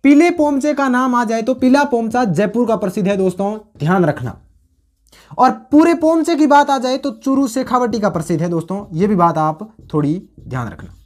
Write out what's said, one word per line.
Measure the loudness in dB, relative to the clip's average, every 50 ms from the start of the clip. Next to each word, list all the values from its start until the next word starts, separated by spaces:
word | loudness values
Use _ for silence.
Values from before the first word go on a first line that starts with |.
| 4
पीले | 6 6 6 4 4
पोमचे | 2 0 0 0 0 0 -2 -2 -2
का | -2 -2 0
नाम | 0 0 0 0 0
आ | -2 -2
जाए | -2 -2 -2
तो | -2 -2 -2
पीला | 0 2 4 4 4 2
पोमचा | 2 -2 -2 -2 -2 0 0 0
जयपुर | 0 0 0 0 0 0 -2 0
का | 0 0
प्रसिद्ध | -2 -2 -4 -4 -2 -2
है | 0 0
दोस्तों, | 0 0 -2 -2 -2 -6 -6 -6 -8 -14 _ _
ध्यान | -6 -2 0 2 2 2
रखना। | 0 0 -4 -8 -12 -12 -14 _ _ _ _ _ _ _ _ _ _ _ _ _ _ _ _ _ _
और | -2 2 2 2 2 -2 -6 _
पूरे | 4 4 6 4 2
पोमचे | 2 2 2 2 2 0 0 0
की | 0 2
बात | 4 4 4 4 2
आ | -2
जाए | -2 -2 -4 -4
तो | -4 -4 -8 -10
चूरू | -6 -4 0 0 0 0
शेखावटी | 0 -2 -6 -4 -2 -2 -2 0 -2 -2 -2
का | -2 -2
प्रसिद्ध | -2 -4 -4 -4 -2 -2
है | -2 -2
दोस्तों, | -4 -4 -6 -6 -10 -12 -10 -10
ये | -4 -2 -2
भी | 0 2
बात | 2 2 2 2
आप | 0 -2 -2 -2 -6 -12 -18 _ -20 -16 -4 -2
थोड़ी | -2 0 0 -2 -4 -8 _ _ -20
ध्यान | -16 -10 -8 -8 -8 -10
रखना। | -12 -16 -18 -20 -20 _ _